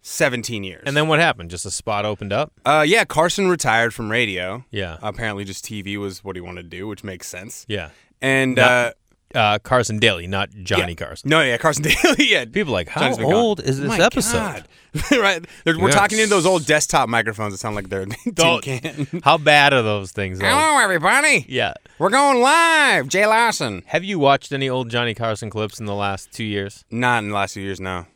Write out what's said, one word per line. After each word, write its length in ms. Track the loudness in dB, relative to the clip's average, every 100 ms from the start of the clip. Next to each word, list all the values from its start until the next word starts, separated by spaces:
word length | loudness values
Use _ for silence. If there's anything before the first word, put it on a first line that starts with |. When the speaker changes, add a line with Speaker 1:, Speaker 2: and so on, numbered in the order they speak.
Speaker 1:
seventeen 600 | -12 -2 0 0 -6 -8
years. 180 | -10 -10 -4
Speaker 2:
And 100 | 0
then 120 | 2
what 100 | 2
happened? 320 | 2 -2 -10
Just 160 | -10 -10
a 40 |
spot 340 | -8 -4 -4
opened 280 | -4 -6 -4
up? 200 | -4 -4 _
Speaker 1:
Uh, 200 | 0 2 4
yeah, 180 | 2
Carson 440 | 2 0 0 2 0
retired 460 | 2 2 2 2
from 160 | -2 -4
radio. 540 | -2 -2 -2 -6 -10 -10
Speaker 2:
Yeah. 280 | -8 -8 -8
Speaker 1:
Apparently 420 | -10 -8 -8 -8
just 200 | -10 -12
T 180 | -10 -10
V 140 | -8 -8
was 260 | -8 -10
what 140 | -12 -12
he 40 |
wanted 220 | -12 -14
to 60 | -14
do, 180 | -12 -12
which 160 | -12
makes 220 | -12 -12 -14
sense. 360 | -14 -16 -18 -8
Speaker 2:
Yeah. 220 | -8 -8 _ _ _
Speaker 1:
And, 360 | 0 2 2 4
Speaker 2:
Not, 140 | 4
Speaker 1:
uh, 220 | 4 0 -6 _ _ _ 0
Speaker 2:
uh, 220 | 2 0
Carson 400 | 0 0 0 2
Daly, 280 | 2 2 -4
not 220 | -4 -4 -8
Johnny 300 | -2 -2 -2
Speaker 1:
Yeah. 140 | -6 -10
Speaker 2:
Carson. 220 | -8 0
Speaker 1:
No, 120 | 2
yeah, 140 | 2 2
Carson 260 | 0 0
<laughs> 200 | 0 2
Daly, 280 | 2 4 4
yeah. 140 | 2
Speaker 2:
People 280 | 0 -4 0
are 40 | -2
like, 100 | -2
"How 120 | -2
Speaker 1:
Johnny's 160 | -2 0
been 80 | 2
gone. 80 |
Speaker 2:
old 260 | 2 2 0
is 200 | -2 -2
this 80 | -2
Speaker 1:
My 100 | 2
Speaker 2:
episode?" 380 | 2 2 0 -2
Speaker 1:
God. 300 | -4 -8 -16 _ _
<laughs> 160 | -8 0
Right? 340 | 2 2 0 -8 -4
They're, 120 | -2 2
we're 120 | 4
Speaker 2:
Yes. 80 | 4
Speaker 1:
talking 220 | 4 2
into 120 | 2
those 160 | 4 4
old 200 | 2 2
desktop 420 | 2 2 0 2
microphones 440 | 0 -2 -4 -6
that 60 | -6
sound 160 | -6
like 140 | -6 -6
they're 180 | -6 -6
<laughs> 180 | -8
tin 80 | -8
Speaker 2:
Don't, 300 | 0 2 2
Speaker 1:
can. 460 | -4 -8 -8 -8 -8 -2
Speaker 2:
how 140 | 2 2
bad 340 | 6 6 6
are 100 | 4
those 300 | 2 -2 -4
things, 260 | -6 -6 -2
though? 80 | 0
Speaker 1:
Hello, 320 | 2 4 2
everybody. 680 | 2 2 2 2 2 0 0
Speaker 2:
Yeah. 260 | -2 -2 -4 _ _
Speaker 1:
We're 120 | 2
going 300 | 4 4 4
live. 680 | 4 4 4 4 4 2 0
Jay 180 | 0 2
Larson. 560 | 4 2 0 -4 -6 -4
Speaker 2:
Have 180 | -4
you 160 | -2 2
watched 320 | 4 4 0
any 160 | -4 -2
old 220 | -4 -4
Johnny 220 | -2 -2
Carson 380 | -2 -4 -4 -6
clips 300 | -6 -6 -6
in 60 | -8
the 100 | -4
last 340 | -4 -4 -10
two 140 | -10
years? 400 | -4 -4 -6 -12 _
Speaker 1:
Not 320 | -2 0 0
in 60 | 0
the 40 |
last 200 | -2 -4
two 60 | -6
years, 200 | -8 -8
no. 260 | -6 -8 -10